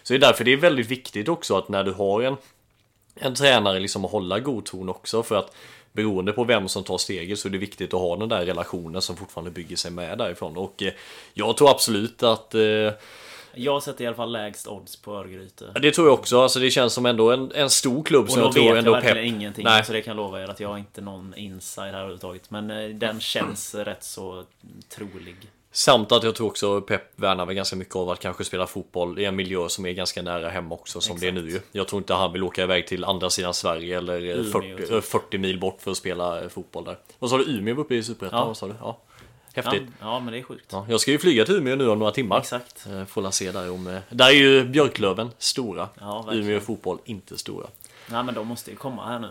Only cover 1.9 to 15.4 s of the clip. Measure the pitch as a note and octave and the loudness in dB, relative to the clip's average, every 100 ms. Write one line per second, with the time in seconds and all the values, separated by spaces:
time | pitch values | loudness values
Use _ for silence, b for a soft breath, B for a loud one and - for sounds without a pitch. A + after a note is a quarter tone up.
1.9 | F#2+ G2 G2+ B2+ C3+ b _ _ _ _ | 0 0 2 0 -4 b _ _ _ _
2.9 | _ _ - C#3 A#2+ C#3 B2 G2+ F#2+ G2 | _ _ -8 -6 2 6 6 4 0 -2
3.9 | G#2+ F#2+ G#2+ F2+ G2 C3+ A2+ - F#2 F#2 | -4 -2 -2 -2 -2 -2 -4 -6 -10 -8
4.9 | F#2 - A2+ A2+ G#2 - B B B B | -8 -4 -4 0 0 -2 B B B B
5.9 | - G#2+ F#2 F#2 G#2 A#2+ A2+ F#2+ G#2 F#2 | -2 0 0 0 0 2 2 2 -6 -4
6.9 | F#2 - F#2+ F2 G#2 G2 F#2+ F#2+ - F#2 | -4 -4 -6 -6 -6 -4 -6 -6 -8 -4
7.9 | F#2 F2+ F2 A2+ G#2+ F2 F2 F2 F#2 E2 | -2 -2 -2 -2 -2 -2 -4 -6 -8 -8
8.9 | F2 - F2 F#2+ - F2 E2+ E2+ F2 E2+ | -6 -6 -8 -12 -12 -12 -12 -10 -8 -8
9.9 | F2 E2+ G#2+ G#2+ E2+ E2+ D#2+ F#2+ - G2 | -8 -8 -6 -6 -6 -10 -8 -10 -6 -8
10.9 | - B B B - G#2 A2 D3 C3 - | -8 B B B -4 -2 6 6 8 4
11.9 | G#2 A2 - A#2+ A2 - A2 G#2+ G#2+ G#2+ | 0 -2 2 2 2 0 2 4 4 0
12.9 | G#2+ B B B B B A#2+ C3 C#3+ C#3 | -2 B B B B B -6 -2 -2 -2
13.9 | C3+ A#2+ A2+ A#2 A#2 G#2 G2 A2 G2+ F2+ | -6 -6 -4 -6 -6 -8 -10 -14 -14 -14
14.9 | - - G2+ F#2+ F#2 | -18 -12 -10 -10 -16